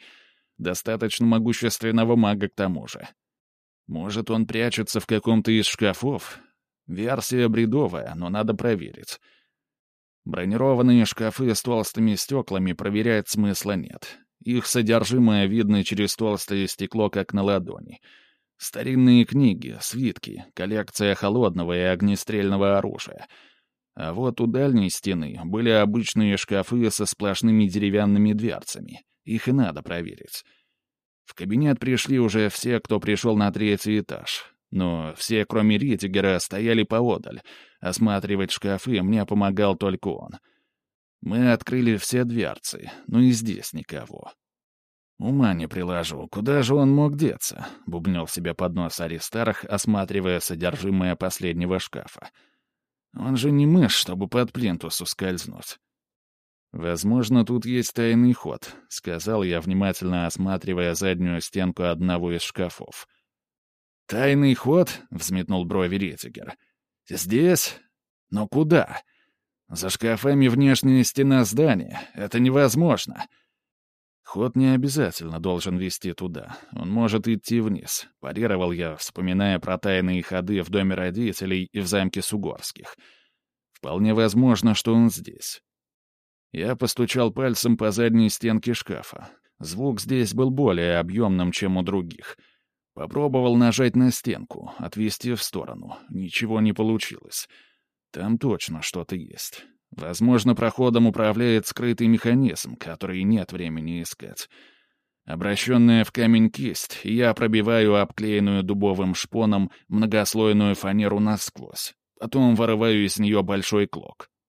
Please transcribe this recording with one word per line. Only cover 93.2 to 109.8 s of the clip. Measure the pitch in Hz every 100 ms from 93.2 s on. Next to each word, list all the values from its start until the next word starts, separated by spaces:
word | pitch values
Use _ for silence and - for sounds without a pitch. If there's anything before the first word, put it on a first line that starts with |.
| 147 131 123 120
нажать | 120 120 123 110
на | 127
стенку, | - 123 92 - - - -
отвести | 87 104 107 - 120
в | 117
сторону. | - 92 62 57 - - -
Ничего | 92 92 - 113 110
не | 110
получилось. | 101 110 110 - - - - - _ _ _ _ _ _
Там | - 101 113
точно | 139 95 - 80
что-то | - 90 82 92
есть. | 71 - - - - _ _
Возможно, | - 80 87 117 123 123 110
проходом | 117 - 127 117 117
управляет | 110 107 107 120 110 -
скрытый | - 120 113 113
механизм, | 113 117 123 127 78 - -
который | 80 82 95 92
нет | 98 110 -
времени | 90 85 80 80 85
искать. | 82 - 50 - - _ _ _ _ _ _ _ -
Обращённая | 82 101 101 123 123 117 117
в | 107
камень | 123 113 117 110
кисть, | - 131 - - -
я | 98 113 120
пробиваю | 107 117 110 104 117 107 104
обклеенную | 98 - 107 104 101 101
дубовым | 92 101 101 92 92 87
шпоном | - 117 110 101 95 -